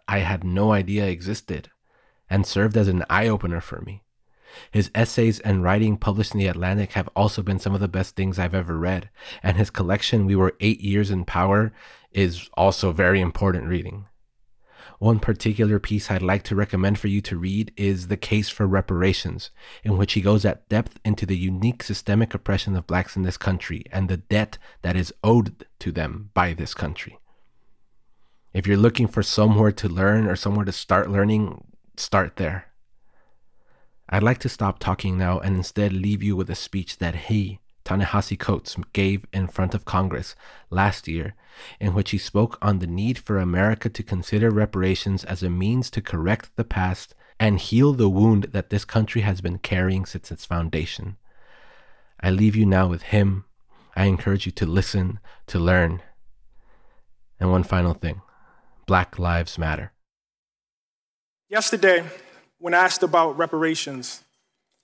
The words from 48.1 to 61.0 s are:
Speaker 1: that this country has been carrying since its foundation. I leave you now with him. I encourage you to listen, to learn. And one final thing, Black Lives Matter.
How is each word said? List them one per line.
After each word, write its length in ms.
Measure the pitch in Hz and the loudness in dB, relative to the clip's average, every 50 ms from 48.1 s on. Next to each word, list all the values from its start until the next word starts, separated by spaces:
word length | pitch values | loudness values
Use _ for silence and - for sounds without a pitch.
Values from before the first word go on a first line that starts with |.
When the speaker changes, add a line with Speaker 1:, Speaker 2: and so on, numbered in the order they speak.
| 92 95 107 113 110 101 98 - - | 4 6 6 6 6 4 2 0 -2
Speaker 1:
that 180 | 98 - - | -6 -4 -2
this 140 | 104 101 - | -4 -4 -4
country 340 | - - 113 110 - - 117 | -2 0 0 0 0 0 0
has 220 | 98 95 95 95 87 | 0 0 0 -2 -2
been 160 | 87 87 82 | -4 -6 -6
carrying 480 | - - 95 92 92 92 95 95 92 | -4 -2 0 0 2 2 0 0 -2
since 260 | - - 90 - - 85 | -4 -8 -12 -12 -12 -14
its 140 | - - | -14 -8
foundation. 720 | - 90 85 82 82 - 78 78 - - - - 98 98 - - - - - - - - - - - - - - - - - - _ _ - | -6 -4 -4 -2 -2 -2 -4 -4 -6 -8 -10 -12 -12 -12 -14 -18 -20 -20 -20 -20 -20 -20 -20 -20 -20 -20 -20 -20 -20 -20 -20 -20 _ _ -4
I 120 | - 92 | 0 0
leave 260 | 95 95 107 107 104 | 2 4 4 4 4
you 80 | 110 110 | 4 4
now 220 | 98 95 92 95 | 6 6 4 4
with 160 | 90 87 85 - | 2 0 -2 -2
him. 420 | - - 104 101 98 95 95 - - _ _ - _ - - _ _ _ | 0 2 4 4 4 2 -2 -6 -10 _ _ -20 _ -20 -20 _ _ _
I 100 | 92 98 | 0 2
encourage 420 | 98 95 87 - 101 98 98 - | 2 2 2 0 0 0 0 -2
you 60 | 95 - | -4 -4
to 140 | - - | -4 -2
listen, 520 | 80 82 98 95 - - 98 92 92 104 - - - - - - - | 0 2 0 0 0 0 -2 -2 -2 -4 -8 -12 -16 -20 -20 -12 -6
to 100 | - 90 | -2 0
learn. 420 | 85 90 92 90 85 82 87 87 - - - - - - - - - - - - - - - - - - - - - - - - - - - - | 2 4 4 4 4 2 0 -4 -10 -16 -20 -20 -20 -20 -20 -20 -20 -20 -20 -20 -20 -20 -20 -20 -20 -20 -20 -20 -20 -20 -20 -20 -20 -20 -8 -2
And 120 | 92 92 | 0 2
one 140 | 92 92 85 | 2 2 2
final 280 | - 98 92 90 87 82 | 2 0 2 2 2 0
thing, 300 | - - 82 82 95 - _ _ _ - - _ _ _ - - - _ | -2 -4 -6 -6 -8 -12 _ _ _ -20 -20 _ _ _ -20 -20 -14 _
Black 320 | - 95 90 87 - - - | 0 2 2 2 0 -4 -4
Lives 400 | 87 87 85 85 85 - - - | -2 0 0 0 -2 -4 -6 -6
Matter. 340 | 82 80 76 76 - - - _ _ _ _ _ _ _ _ _ _ _ _ _ _ _ _ _ _ _ _ _ | -4 -4 -4 -6 -8 -12 -16 _ _ _ _ _ _ _ _ _ _ _ _ _ _ _ _ _ _ _ _ _